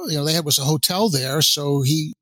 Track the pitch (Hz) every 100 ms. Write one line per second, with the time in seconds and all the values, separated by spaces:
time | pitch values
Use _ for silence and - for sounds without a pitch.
0 | 330 151 147 165 151 131 139 156 - 185
1 | 220 139 131 147 147 - 143 143 131 156
2 | 151 -